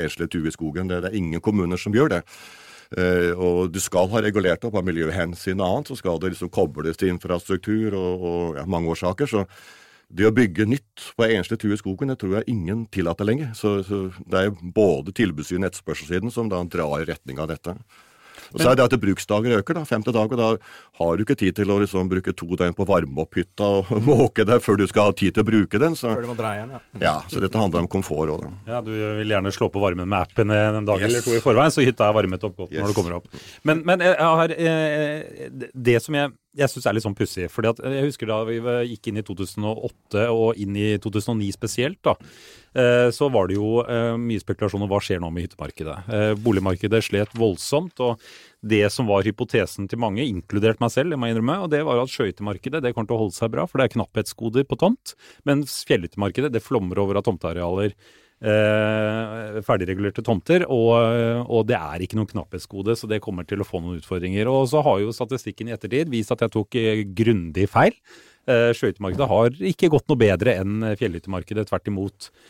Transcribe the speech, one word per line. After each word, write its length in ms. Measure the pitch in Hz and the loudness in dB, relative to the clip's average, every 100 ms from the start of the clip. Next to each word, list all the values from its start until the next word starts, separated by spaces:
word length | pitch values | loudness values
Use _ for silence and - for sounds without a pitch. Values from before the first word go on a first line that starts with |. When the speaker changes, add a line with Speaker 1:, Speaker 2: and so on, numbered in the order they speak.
Speaker 1:
enslig 240 | 80 - 82 | -6 -6 -6
tue 160 | 87 78 | -4 -6
i 80 | - | -6
skogen. 360 | 80 76 92 | -8 -6 -4
Det, 100 | 90 | -4
det 80 | 90 | -4
er 60 | 107 | -4
ingen 160 | 82 82 | -4 -2
kommuner 400 | 110 104 87 90 | -2 0 0 -4
som 160 | 104 107 | -2 0
gjør 220 | 151 90 | 2 0
det. 60 | - - - - - - _ | -6 -20 -20 -20 -20 -20 _
Eh, 400 | - 90 90 87 87 | -2 2 2 2 0
og 300 | 90 90 92 | 0 2 0
du 80 | 90 | -4
skal 300 | - 92 92 | -2 0 2
ha 80 | 113 | 2
regulert 420 | 107 104 92 82 - | 0 2 0 0 -2
opp 80 | 101 | -4
av 80 | |
miljøhensyn 760 | 90 82 80 87 85 85 - 95 | -2 -2 -2 -2 -4 -4 -4 -2
og 80 | 90 | 0
annet, 240 | 113 147 | -2 -6
så 80 | 127 | -6
skal 200 | 92 82 | -4 -2
det 140 | 92 | -4
liksom 160 | 85 87 | -6 -6
kobles 480 | - 85 73 78 80 | 0 0 0 -6 -2
til 120 | 95 | -2
infrastruktur 840 | 87 87 87 - 95 101 110 110 98 | -2 -2 -4 -2 -4 -2 -2 -2 -2
og, 300 | 90 90 90 | -4 -4 -4
og, 260 | 87 85 73 | -2 -4 -6
ja, 60 | 80 | -4
mange 240 | 87 82 | -2 -2
årsaker. 380 | 82 90 90 147 | -2 -2 -2 0
Så 140 | 107 95 - - - - _ _ | 0 -2 -10 -20 -20 -20 _ _
det 160 | 85 107 | 2 2
å 60 | 110 | 4
bygge 300 | 113 82 107 | 2 2 0
nytt 380 | 143 - - - - | 0 -4 -20 -16 0
på 80 | 113 | 2
enslig 320 | 107 90 113 | 2 0 -4
tue 80 | 104 | -2
i 80 | 104 | -2
skogen, 320 | 98 95 139 | -4 -4 -4
det 80 | 131 | -4
tror 220 | 95 101 | -2 -4
jeg 80 | - | -2
ingen 320 | 113 82 110 113 | -4 -4 -6 -4
tillater 320 | 98 85 85 104 | -4 -2 -2 0
lenger. 240 | 131 139 110 | -2 -4 -2
Så, 220 | 107 101 92 | 0 0 -2
så 220 | 98 95 90 87 | -4 -6 -10 -2
det 140 | 95 | 0
er 80 | 98 | 0
jo 80 | 98 87 107 | -2 -4 4
både 400 | 101 71 76 - | 4 4 -2 0
tilbudssiden 480 | 104 73 73 90 | 0 0 -6 -4
og 80 | 95 | -4
etterspørselssiden 640 | - - 76 73 90 110 120 | -6 -10 -10 -4 -4 -4 -4
som 160 | 113 | -4
da 80 | 92 87 | -4 -4
drar 320 | - 78 73 | -4 -2 -2
i 80 | 80 | -4
retning 260 | 80 - 67 | -8 -10 -8
av 80 | 78 | -8
dette. 260 | 78 82 101 - - _ _ - - - | -6 -8 -12 -16 -20 _ _ -20 -20 -12
Og 80 | - | 2
så 120 | 123 | 4
er 40 | 131 | 6
det 80 | |
at 100 | 123 127 | 4 4
bruksdager 540 | 98 92 - 104 120 110 | 2 -2 0 0 2 0
øker 160 | - 165 | 0 -4
da, 80 | 151 | -2
femte 240 | 113 107 | -2 0
dag, 160 | 113 107 | 0 0
og 60 | 123 | 2
da 80 | 113 113 - - - _ | 2 0 -4 -20 -20 _
har 120 | 85 85 | 0 0
du 60 | |
ikke 140 | 110 139 | 0 2
tid 160 | 98 87 | 0 0
til 140 | 101 | 0
å 60 | 101 | 2
liksom 300 | 101 95 92 | 2 0 0
bruke 220 | 92 95 - | 0 -2 -6
to 140 | 85 90 | -4 0
døgn 140 | 90 87 | 0 0
på 80 | |
å 60 | 95 | 2
varme 340 | 92 78 67 | 2 2 -4
opp 140 | 80 - | -4 -4
hytta 240 | - - 101 98 | -4 -2 0 2
og 140 | 90 107 | 0 0
<laughs> 120 | 120 | 4
måke 340 | 127 131 - 101 | 4 4 2 4
deg 120 | 120 - | 4 4
før 160 | 98 | 2
du 20 | 98 | 4
skal 160 | 107 104 | 4 2
ha 80 | - | 4
tid 220 | 95 110 | 0 2
til 80 | 104 | 2
å 20 | |
bruke 320 | 110 95 104 | 2 2 2
den, 160 | 160 160 | 0 0
så 160 | 120 113 | -4 -4
Speaker 2:
Før 80 | 120 | -4
du 60 | |
må 20 | 117 | -6
dra 160 | 110 104 | -6 -6
igjen, 160 | 113 127 | -10 -14
ja. 60 | _ 101 | _ -2
Speaker 1:
Ja, 140 | 82 78 - | -2 -2 -4
så 80 | - | -4
dette 220 | 95 110 | 0 2
handler 240 | 101 85 87 | 0 0 -2
om 40 | |
komfort 400 | 95 95 76 78 | -4 -4 -2 -2
også, 160 | 76 76 | -4 -8
da. 240 | 95 104 | -14 -8
Speaker 3:
Ja, 80 | 120 | -8
du 80 | 110 | -6
vil 400 | 110 107 107 107 | -6 -4 -4 0
gjerne 220 | 104 95 - | 0 0 0
slå 140 | 92 | -2
på 80 | 98 | 2
varmen 300 | 101 87 90 | 0 0 -2
med 140 | 101 85 | -2 0
appen 240 | - 104 | 0 2
en 320 | 107 107 107 104 | 4 2 0 0
dag 100 | 98 | 0
Speaker 1:
Yes. 80 | 104 | 2
Speaker 3:
eller 160 | 120 120 | 0 2
to 80 | 117 | 2
i 60 | 135 | 4
forveien, 260 | 117 156 | 4 4
så 140 | - 127 | 4 2
hytta 220 | 117 107 | 4 4
er 80 | 107 | 4
varmet 240 | 95 92 107 | 2 -2 -6
opp 100 | 90 90 | -8 -8
godt 100 | 78 | -4
Speaker 1:
Yes. 80 | |
Speaker 3:
når 80 | 101 | -2
du 80 | 107 | 0
kommer 200 | 85 87 | -2 -4
opp. 100 | - - - - | -10 -20 -20 -4
Men, 220 | 151 160 160 | 0 0 2
men 160 | 180 | 2
jeg 160 | 175 180 | 4 4
har, 380 | 165 160 165 151 | 4 4 2 0
eh, 920 | 165 160 156 151 151 151 - - 131 131 | 0 0 0 0 -2 -4 -10 -14 -14 -12
det, 80 | 120 | -12
det 280 | 131 120 117 | -2 2 2
som 160 | - 147 | 2 -2
jeg, 160 | 143 113 _ 143 | -2 -6 _ 0
jeg 80 | 139 | 0
synes 160 | - 117 | 0 -2
er 80 | 107 | 0
litt 80 | 104 | -2
sånn 80 | 98 | -2
pussig, 320 | 101 - 87 | -4 -2 -6
fordi 160 | - 117 | -2 -2
at 80 | 113 127 | -2 -4
jeg 220 | 135 143 | -2 -2
husker 180 | - 110 | -4 -4
da 140 | 110 113 | -2 -2
vi 100 | 117 | -4
var, 220 | 120 120 | -2 -2
gikk 240 | 120 110 - | -2 -6 -6
inn 80 | 104 | -6
i 20 | |
to 140 | 107 92 | -6 -8
tusen 240 | 95 - 107 | -6 -4 -4
og 160 | 110 123 | -4 -8
åtte 380 | - _ 101 117 | -12 _ 0 2
og 260 | 113 113 113 | 2 2 0
inn 160 | 101 101 | -4 -2
i 140 | 104 104 | 0 0
to 80 | 110 | 0
tusen 240 | 104 110 113 | -2 -2 -2
og 20 | |
ni 80 | 101 - | -2 -4
spesielt 460 | 113 - 131 190 | -6 -2 -2 0
da, 140 | - - - - - - _ 131 | 0 0 -6 -20 -20 -20 _ 2
eh, 320 | 123 123 123 117 | 4 6 4 2
så 140 | 147 | 2
var 160 | 120 92 | 2 2
det 80 | 101 | 0
jo, 220 | 107 117 120 | 2 0 0
eh, 300 | 120 117 117 | 0 0 -2
mye 220 | 120 107 | -2 -4
spekulasjon 400 | - 98 104 101 | -4 -2 -2 -2
om 80 | 104 | 0
hva 80 | 101 | -2
skjer 220 | - 90 | 0 -4
nå 60 | 85 | -2
med 160 | 85 87 | -6 -8
hyttemarkedet. 480 | - 76 - 78 73 90 | -8 -12 -10 -10 -10 -4
Eh, 220 | 107 107 107 | 0 0 2
boligmarkedet 560 | 117 95 95 90 107 110 - | 2 2 2 0 2 2 2
slet 240 | 101 104 113 | 0 -2 0
voldsomt, 640 | 113 87 - 143 175 - | 0 0 -2 -2 -2 -4
og 160 | 123 113 - - - _ | -2 -2 -10 -20 -20 _
det 220 | 107 107 101 | 2 4 4
som 160 | - 117 | 2 2
var 160 | 101 101 | 2 2
hypotesen 640 | 101 117 117 92 - 98 | -2 0 0 0 -4 -8
til 120 | 117 | -2
mange, 240 | 113 98 143 | -2 -2 -4
inkludert 560 | 92 - 104 110 107 | -4 -4 2 2 4
meg 80 | 117 | 2
selv, 240 | - 165 147 | 2 0 -2
det 60 | |
må 60 | 117 | -2
jeg 60 | 113 | 0
innrømme, 160 | 117 185 | 0 0
og 80 | 180 | 0
det 140 | 147 151 | -2 2
var 160 | 120 | 0
at 80 | 131 | 0
sjøhyttemarkedet, 720 | - 107 - 104 98 131 156 | -2 -4 -2 -6 -6 -6 -4
det 80 | 123 | -4
kommer 140 | 120 107 | -4 -2
til 60 | 117 | -2
å 80 | |
holde 140 | 107 - | -2 -2
seg 160 | 110 113 | -2 -2
bra, 80 | - | -2
for 140 | 135 | 0
det 80 | 127 | 0
er 80 | 120 | 0
knapphetsgoder 720 | 90 110 - - 113 120 139 | -2 -4 -6 -6 -2 0 0
på 100 | - | 2
tomt, 320 | 180 254 - - - - - | 2 2 -6 -18 -20 -8 0
mens 320 | 143 139 - - | 0 -2 -8 0
fjellhyttemarkedet, 640 | 127 85 - 101 92 143 | 0 0 -4 -2 0 -2
det 100 | 117 - | -2 0
flommer 320 | 127 90 92 | -2 0 0
over 220 | 98 98 | 2 2
av 40 | 101 | 0
tomtearealer, 720 | 90 85 85 87 95 104 - _ _ _ _ | -2 -4 -4 -2 0 -2 -4 _ _ _ _
eh, 1200 | 113 107 107 107 107 110 107 110 110 110 107 107 104 | 2 4 4 2 2 0 -2 -4 -6 -10 -8 -8 -2
ferdigregulerte 580 | 110 90 95 101 - 113 | 0 0 -2 -4 -4 -2
tomter, 400 | 104 - 180 170 | -2 2 2 4
og, 760 | 127 113 117 113 117 117 117 120 | 2 6 6 4 2 0 -2 0
og 160 | 117 110 | 0 2
det 80 | 117 | 0
er 280 | 78 82 90 | -2 -6 -4
ikke 120 | 107 | -2
noen 100 | 104 | -2
knapphetsgode, 640 | 104 - 90 - 98 98 117 | -6 -8 -12 -12 -6 -2 -2
så 120 | 107 | -2
det 120 | 107 | -4
kommer 240 | 113 90 85 | -4 -8 -6
til 140 | 101 | -6
å 40 | 95 | -4
få 140 | 90 | -6
noen 160 | 85 87 | -6 -10
utfordringer. 480 | - 92 90 98 113 | -6 -6 -2 -2 2
Og 160 | 135 131 | 2 2
så 120 | 151 143 | 2 4
har 160 | 101 | 2
jo 100 | 107 117 | 0 -4
statistikken 540 | 117 127 - - 113 | -6 -6 -8 -10 -10
i 40 | 113 | -8
ettertid 360 | 101 123 165 | -2 -2 0
vist 200 | 117 104 | -2 -2
at 100 | 117 113 | 0 0
jeg 80 | |
tok, 240 | 110 101 123 | 0 -2 0
eh, 240 | 113 107 101 | 0 0 -2
grundig 640 | 92 113 107 85 80 101 | 2 4 4 0 0 2
feil. 260 | 117 170 - _ - _ _ - | 6 4 2 _ -20 _ _ 2
Eh, 240 | 120 117 | 4 4
sjøhyttemarkedet 560 | 117 110 90 98 92 131 | 2 -2 -2 -4 -2 2
har 300 | 101 120 143 190 | 4 4 2 -4
ikke 220 | - 175 | 2 4
gått 140 | 151 - | 4 2
noe 80 | 139 | 4
bedre 360 | 107 90 117 95 | 4 6 2 0
enn 220 | 98 107 110 104 | -2 -2 -2 -2
fjellhyttemarkedet, 720 | 110 85 - 92 - 107 104 | -2 -4 -6 -8 -4 -6 -2
tvert 220 | 92 - | -4 -4
imot. 400 | 98 98 - - _ | -4 -6 -8 -20 _